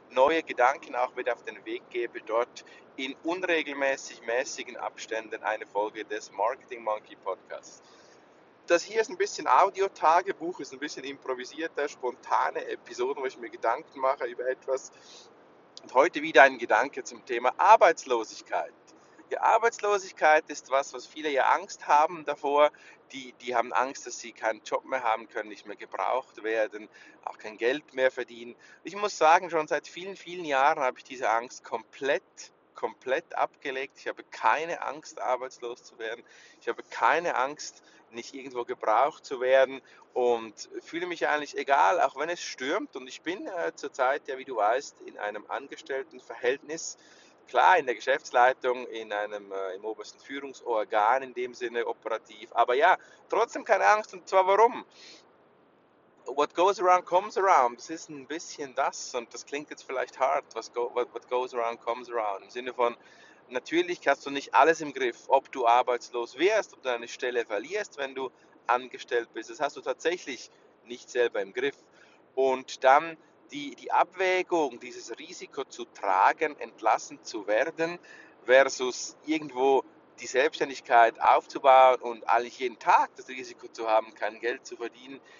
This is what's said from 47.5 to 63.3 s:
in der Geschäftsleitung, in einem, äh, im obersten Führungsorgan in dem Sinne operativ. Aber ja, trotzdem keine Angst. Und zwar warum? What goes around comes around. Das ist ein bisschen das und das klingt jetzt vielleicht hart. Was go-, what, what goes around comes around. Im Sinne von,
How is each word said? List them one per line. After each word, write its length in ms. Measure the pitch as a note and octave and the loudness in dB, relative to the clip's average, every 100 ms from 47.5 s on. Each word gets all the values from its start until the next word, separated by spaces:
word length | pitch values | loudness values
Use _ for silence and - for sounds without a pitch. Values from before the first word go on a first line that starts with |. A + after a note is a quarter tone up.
| A#2+ D3 F3+ | 4 6 6
in 80 | C3 | 2
der 100 | G#2+ | -2
Geschäftsleitung, 920 | C3 C3+ - B2+ B2+ C3 B2+ B2 A#2 | 0 -2 2 6 6 4 -2 -2 -6
in 260 | A2+ A2 | -10 -6
einem, 380 | G#2 G#2 G#2 G2 | -4 -4 -8 -8
äh, 240 | G2 F#2+ | -8 -6
im 100 | F#2+ | -8
obersten 360 | G#2+ G#2+ G#2 - | -10 -10 -14 -18
Führungsorgan 1000 | - C#3 C#3 B2+ A#2+ A2 G2+ A2 G#2+ C3 | -14 -12 -12 -12 -2 -2 0 2 4 2
in 120 | C3 | 0
dem 180 | A#2+ B2 | -6 -8
Sinne 340 | A#2+ A#2+ A#2+ A2+ | -6 -4 -4 -4
operativ. 640 | - A2 A2 - G#2+ A2 | -6 -6 -6 -8 -20 -4
Aber 220 | - A#2+ | 0 2
ja, 220 | B2+ E3+ F3 - - _ | 4 4 4 -2 -20 _
trotzdem 360 | F3 A#3 D4+ | -2 0 -4
keine 220 | A#3+ G3 G3 | 0 4 4
Angst. 280 | G#3+ G#3+ | 4 0
Und 140 | G3 - | -16 2
zwar 180 | F#3+ F#3 | 2 4
warum? 380 | G3 A#3 C#3+ - - - - _ _ _ _ _ _ _ _ _ _ - | 6 4 4 -12 -20 -20 -20 _ _ _ _ _ _ _ _ _ _ -6
What 280 | C#3+ D3 | 0 0
goes 260 | - F#3+ G3+ | 4 2 4
around 260 | F3+ F3+ - | 4 4 4
comes 300 | F3+ G#3 G#3+ | 0 0 0
around. 440 | F#3+ D#3 B2 A#2+ | 4 6 4 0
Das 100 | - | -12
ist 180 | E3 - | -14 -14
ein 180 | C#3+ C3 | -16 -12
bisschen 480 | D#3+ - - C#3 B2 | -12 -12 -12 -8 -4
das 400 | D#3 - - B2 | -4 -4 -10 -10
und 180 | A#2 | -10
das 100 | - | -16
klingt 240 | - C#3+ D3+ | -12 -12 -12
jetzt 120 | C#3+ | -16
vielleicht 360 | - B2+ B2 - | -8 -8 -8 -2
hart. 240 | C3 D3+ - | 0 0 -4
Was 180 | A2+ - | -12 -8
go-, 200 | A#2+ A#2+ | -6 -4
what, 180 | A2+ A#2 | -4 -4
what 160 | A#2 - | -8 -6
goes 260 | B2 B2+ | -4 -4
around 260 | B2+ A#2 A#2 | -4 -4 -4
comes 280 | A#2 A#2+ A#2+ | -8 -8 -6
around. 360 | A#2+ G#2+ G2 | -4 -4 -6
Im 60 | G2+ | -10
Sinne 220 | B2 B2+ | -10 -10
von, 240 | B2 A#2 A2+ - - - | 0 0 -2 -14 -20 -20